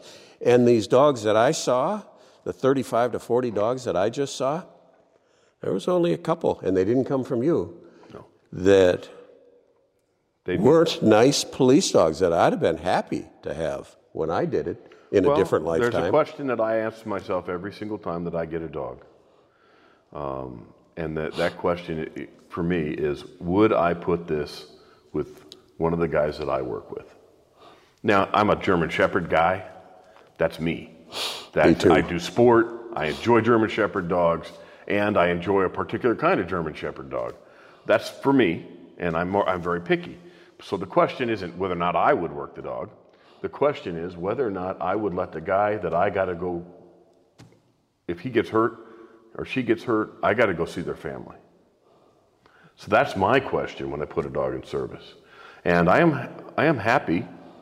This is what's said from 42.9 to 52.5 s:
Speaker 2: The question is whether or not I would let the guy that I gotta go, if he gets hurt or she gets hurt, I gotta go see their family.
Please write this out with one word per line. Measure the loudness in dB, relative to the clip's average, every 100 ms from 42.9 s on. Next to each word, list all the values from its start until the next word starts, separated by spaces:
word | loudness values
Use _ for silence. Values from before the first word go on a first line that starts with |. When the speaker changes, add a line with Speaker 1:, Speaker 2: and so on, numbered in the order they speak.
| -14 _ _ _ _
Speaker 2:
The | -12
question | 0 0 0 -8 -8
is | -8 -6
whether | -6 -2 -4
or |
not | -4 -6 -4
I | -4 -2
would | -2
let | -4 -6
the | -8
guy | -2 0 0 -2
that | -2
I | 0 0
gotta | 0 -2 -2
go, | -6 -6 -10 -20 -20 _ _ _ _ _ -20 _ _ _ _ _ -12
if | -10
he | -2
gets | -2 0
hurt | 0 0 -4 -18 -20 -20 -20 _ -14
or | -8
she | -6
gets | -2 -2
hurt, | 0 -2 -2 -2
I | 0
gotta | 2 2
go | 0 -4
see | -6
their | -8 -8
family. | -10 -12 -14 -20 _ _ _ _ _ _ _ _ _ _ _